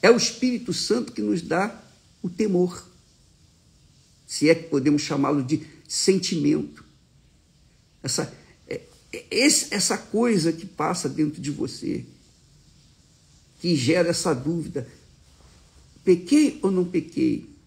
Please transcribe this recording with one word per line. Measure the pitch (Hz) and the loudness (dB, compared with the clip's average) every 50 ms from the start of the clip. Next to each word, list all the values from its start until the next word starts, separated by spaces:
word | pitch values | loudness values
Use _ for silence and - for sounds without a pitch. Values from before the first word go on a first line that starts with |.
É | - 202 | 6 6
o | 240 | 6
Espírito | 226 - - - - - 254 247 220 - - | 6 2 -2 -2 -2 -2 -2 -2 -2 -4 -6
Santo | 170 - - - 208 247 233 - | -6 -4 -2 -2 -2 -2 -2 -6
que | - - | -6 -4
nos | 208 - 101 87 | -2 0 -2 -2
dá | - - 156 175 196 226 - - - - _ _ _ _ _ _ | -2 -2 -2 -2 -2 -4 -6 -14 -20 -20 _ _ _ _ _ _
o | - 180 | -10 -10
temor, | 175 - 214 214 185 175 180 180 - - - - _ _ _ _ _ _ _ _ _ _ _ _ _ _ _ _ _ _ _ _ _ _ _ _ _ _ _ | -2 0 0 2 4 2 2 2 0 -10 -18 -20 _ _ _ _ _ _ _ _ _ _ _ _ _ _ _ _ _ _ _ _ _ _ _ _ _ _ _
se | - - - 147 151 | -12 -4 0 4 4
é | 165 | 4
que | 165 - - | 4 2 -2
podemos | - 139 127 151 147 147 | -2 0 2 2 2 2
chamá-lo | - - 160 139 139 139 147 143 | 0 -2 -2 0 0 2 0 0
de | 131 123 156 - - - - - - | 0 0 -2 -4 -4 -8 -20 -20 -16
sentimento. | - - - - - 190 190 180 - 196 160 143 147 156 - - - - - - - _ _ _ _ _ _ _ _ _ _ _ _ _ _ _ _ _ _ _ _ _ _ | -10 -6 0 2 2 2 2 0 -2 -2 0 0 0 0 0 -2 -6 -12 -20 -20 -20 _ _ _ _ _ _ _ _ _ _ _ _ _ _ _ _ _ _ _ _ _ _
Essa, | - 127 - - - - - - - - - _ _ | -8 -6 -4 -4 -4 -6 -10 -20 -20 -20 -20 _ _
é, | - - - - - - - _ _ | -12 -12 -12 -12 -18 -20 -20 _ _
é | - - - - | -16 -16 -10 -4
esse, | - 208 254 302 320 - - - 302 | 0 2 4 4 2 2 -2 -2 -4
essa | 302 - - 220 202 | -2 0 -2 -2 -4
coisa | - - - 214 240 240 220 185 156 165 | -4 -4 0 0 2 4 2 2 2 0
que | 160 160 165 | -2 -2 -8
passa | 190 - - 147 160 175 - - 143 | -16 -8 -4 -4 -4 -2 -4 -4 -6
dentro | 135 156 156 151 151 - | -2 -2 -2 -2 -2 -6
de | - 147 | -8 -8
você, | 143 - - - - - - - - - 120 - - _ _ _ _ _ _ _ _ _ _ - _ _ _ _ _ _ _ _ _ _ _ _ _ - _ _ _ _ | -6 -6 -6 -8 -8 -8 -6 -6 -6 -6 -8 -12 -20 _ _ _ _ _ _ _ _ _ _ -20 _ _ _ _ _ _ _ _ _ _ _ _ _ -20 _ _ _ _
que | - 175 170 | 0 0 0
gera | 143 123 135 165 180 170 170 | 2 2 2 4 4 2 2
essa | 170 - - 185 151 | 0 -2 0 -2 -2
dúvida, | 120 131 147 170 170 151 - - 139 127 - - - - - - _ _ - - _ - - - - - _ _ - - - _ - | -2 -2 -4 -4 -4 -4 -6 -8 -8 -8 -8 -16 -20 -20 -20 -20 _ _ -20 -20 _ -20 -20 -20 -20 -20 _ _ -20 -20 -20 _ -4
"Pequei | - 185 180 175 180 - 269 302 302 254 - - | 4 4 4 4 4 4 4 6 6 4 2 0
ou | - 196 | -2 0
não | 196 185 180 | 2 2 0
pequei? | 175 180 165 151 - - - 131 123 - - - - - - _ | 0 -2 -4 -4 -4 -4 0 0 0 0 -2 -6 -14 -20 -20 _